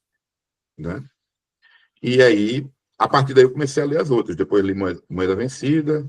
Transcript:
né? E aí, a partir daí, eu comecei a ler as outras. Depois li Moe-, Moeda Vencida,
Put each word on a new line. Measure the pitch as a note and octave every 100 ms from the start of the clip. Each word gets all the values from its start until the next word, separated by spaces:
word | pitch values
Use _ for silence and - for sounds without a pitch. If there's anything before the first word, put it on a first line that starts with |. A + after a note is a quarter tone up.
| _ _ _ _ _ _ _ -
né? | D#2+ G2 C#3 _ _ _ _ _ _ _ _ _
E | B2 B2+
aí, | B2+ G#2 G#2 C3 C#3 _ _ -
a | D3
partir | C#3+ C3+
daí, | C3
eu | B2+
comecei | C#3 C#3 -
a | C#3+
ler | D#3
as | E3+
outras. | A#2+ G2+ E2
Depois | F#2+ G2+
li | G2
Moe-, | F#2+ F#2 F2 -
Moeda | F2 F#2 F#2+
Vencida, | B2+ - C3 D#3 D3 D3+